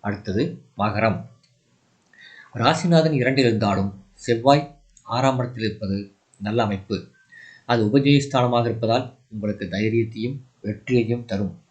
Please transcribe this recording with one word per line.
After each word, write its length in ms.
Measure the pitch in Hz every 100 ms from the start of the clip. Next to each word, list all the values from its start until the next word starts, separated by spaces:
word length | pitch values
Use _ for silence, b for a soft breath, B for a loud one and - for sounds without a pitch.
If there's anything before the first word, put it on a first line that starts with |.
அடுத்தது 580 | 101 98 - 98 165 - _ -
மகரம். 460 | 104 101 110 - - - _ _ _ _ _ _ _ B B B B
ராசிநாதன் 580 | 107 117 165 175 170 160
இரண்டில் 320 | 147 127 135
இருந்தாலும், 600 | 123 107 107 95 98 - -
செவ்வாய் 640 | _ - 95 123 147 151 - _ -
ஆறாம் 360 | - 117 135 127
இடத்தில் 260 | 120 110
இருப்பது 460 | 110 - 98 98 101 _ _ _
நல்ல 240 | 101 113
அமைப்பு. 420 | 110 98 - 95 - _ _ B B B B
அது 200 | 120 107
உபஜயஸ்தானமாக 800 | 135 135 143 139 131 123 120
இருப்பதால், 500 | 117 117 113 120 135 - _
உங்களுக்கு 400 | 107 104 101 95
தைரியத்தையும் 680 | 95 107 113 113 110 117 143 - _
வெற்றியையும் 640 | 107 104 - 123 110 120
தரும். 340 | 117 98 98 - _